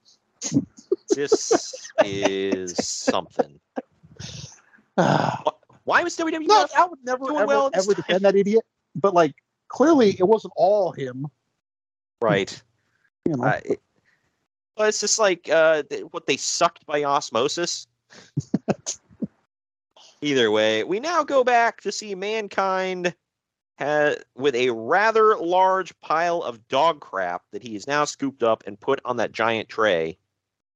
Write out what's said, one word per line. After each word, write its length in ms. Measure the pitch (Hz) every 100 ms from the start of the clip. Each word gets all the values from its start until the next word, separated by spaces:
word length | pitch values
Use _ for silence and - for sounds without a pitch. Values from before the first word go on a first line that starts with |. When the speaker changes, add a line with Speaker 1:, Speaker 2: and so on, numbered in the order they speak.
| _ _ _ _ - - - - - - -
Speaker 1:
This 840 | 359 143 - - 440 - - - -
is 720 | 101 98 98 98 98 95 90 87
something. 840 | - - - 98 85 - - 143 _ - - _ - -
Speaker 2:
<sighs> 800 | - - - - _ _ _ -
Speaker 1:
Wh-, 500 | 165 151 - - - - _ _
why 180 | - 220
was 120 | 349 330
W 140 | 330 320
W 140 | 320
F 180 | 415 294 285
Speaker 2:
No, 60 |
I 40 | 349
would 140 | 285 247
never, 180 | 254
Speaker 1:
doing 120 | 269 -
Speaker 2:
ever, 80 | 214
Speaker 1:
well 200 | 277 277
at 40 |
this 120 | 190 190
Speaker 2:
ever 80 |
Speaker 1:
time? 80 | 190 -
Speaker 2:
defend 180 | 190 196
that 100 | 196
idiot. 280 | 202 220 - _ _ 156
But, 180 | 196
like, 200 | 175 156 - _ _ -
clearly 420 | - 294 294 214 180
it 60 | 185
wasn't 240 | 220 180 -
all 360 | 175 208 175
him. 340 | 139 131 127 147 _ _ _ _ _ _ _ _ -
Speaker 1:
Right. 420 | 113 101 95 - _ _ _ _ _ _ -
Speaker 2:
You 100 | 139
know. 80 |
Speaker 1:
Uh, 160 | 110 95
it, 160 | - - _ _ _ _ _ _ _ _ _ -
well, 100 | 214
it's 120 | -
just 180 | 208 -
like, 320 | 208 175 -
uh, 320 | 160 160 156
th-, 220 | 143 123 127
what, 140 | 170 -
they 120 | 139
sucked 480 | - - 175 - -
by 180 | 147
osmosis? 840 | 143 139 - 113 139 - 170 - - _ _
<laughs> 560 | - - - - - - - - - _ - - _ _ _ _ _ _ _ - -
Either 300 | 147 135 113
way, 340 | 107 107 110
we 160 | 107 196
now 240 | 302 339
go 180 | 294 277
back 380 | 247 240 233 -
to 100 | 190
see 240 | - 214
Mankind 1000 | 185 202 220 202 - 190 190 185 185 175 - _ _ _ _ _ -
ha-, 360 | 143 151 147 - - 120
with 180 | 143
a 160 | 120 127
rather 680 | 113 113 180 220 220 214 202
large 640 | 165 180 190 190 180 -
pile 420 | - 160 175 170
of 240 | - 117 -
dog 320 | 131 165 147
crap 420 | - 95 90 87 _
that 120 | 104
he 120 | 117
has 120 | 104 139
now 160 | 147
scooped 380 | 147 - 139 135
up 180 | 113 110 -
and 120 | 104
put 220 | - 135
on 120 | 123 120
that 160 | 101
giant 360 | - 110 113 -
tray. 480 | - 107 85 80 -
<sighs> 40 | _ _ _ _ _